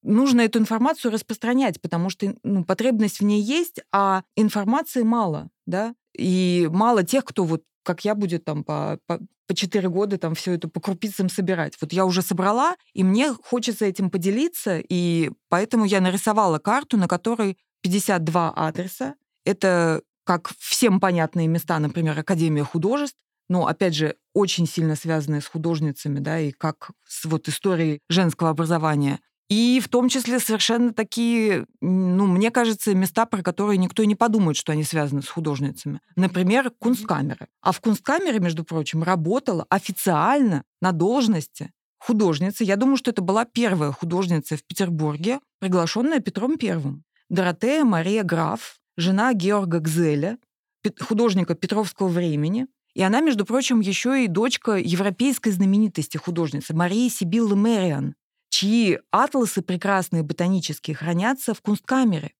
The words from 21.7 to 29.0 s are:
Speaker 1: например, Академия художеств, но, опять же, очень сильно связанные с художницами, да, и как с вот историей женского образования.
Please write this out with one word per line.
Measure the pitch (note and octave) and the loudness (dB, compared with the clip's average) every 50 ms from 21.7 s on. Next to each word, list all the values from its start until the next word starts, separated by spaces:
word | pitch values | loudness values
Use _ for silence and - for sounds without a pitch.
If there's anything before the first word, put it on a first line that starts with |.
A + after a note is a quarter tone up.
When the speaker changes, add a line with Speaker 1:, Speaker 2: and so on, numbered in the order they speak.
| E3+ D#3 | -2 0
Speaker 1:
например, | D3+ D3 - E3+ D#3+ D#3 D3+ | 0 -2 -2 -2 -2 -2 -2
Академия | D3+ D3+ - F#3+ D#3+ E3 D#3+ D#3 D3 D3 | -4 -2 -2 0 2 2 2 2 0 -2
художеств, | - - E3+ D#3+ G3+ B3 C#4+ D4 C#4 - _ _ _ _ _ _ _ | -2 -2 -2 0 0 0 -2 -4 -6 -8 _ _ _ _ _ _ _
но, | F3+ F3+ D#3 | 0 0 0
опять | - - _ G3+ F3+ D#3+ | 0 0 _ 0 0 0
же, | D3 D#3 D3+ - _ _ _ _ | 0 -2 -2 -4 _ _ _ _
очень | G#3+ G3+ F3+ - - E3+ | 0 0 0 0 -2 -2
сильно | D3+ - F3 E3 D#3 D3+ | -2 0 -2 0 0 -2
связанные | C#3+ - D#3+ D#3+ D#3 C#3+ C#3+ D3+ D3 | -2 -2 -2 -2 -2 -2 -2 -4 -4
с | - | -4
художницами, | - - E3 D#3 E3+ E3+ D3+ D#3 D3+ C#3 - - D3+ C#3 C#3+ | -6 -10 -6 -4 -2 -2 0 -2 -4 -4 -6 -6 -6 -6 -4
да, | C#3+ D3+ D#3 E3 | -4 -4 -4 -2
и | D#3 C#3+ | -4 -4
как | C3+ _ - D#3 D3+ _ - - - _ _ | -6 _ -4 -4 -4 _ -14 -20 -20 _ _
с | _ - - - | _ -14 -10 -4
вот | D#3+ D#3+ D#3 - D#3 | -2 -4 -2 -2 -6
историей | D3 - - G3+ F#3 D#3+ E3 D#3 D3+ D3 _ _ | -8 -2 -2 0 0 2 0 -2 -2 -4 _ _
женского | E3+ F#3 F#3 E3 - - E3+ D#3+ | 0 2 2 2 0 0 0 0
образования. | D#3 C#3+ E3+ D#3 F3 E3 D#3 D#3 D3+ C#3+ | 0 0 0 0 0 0 2 0 0 2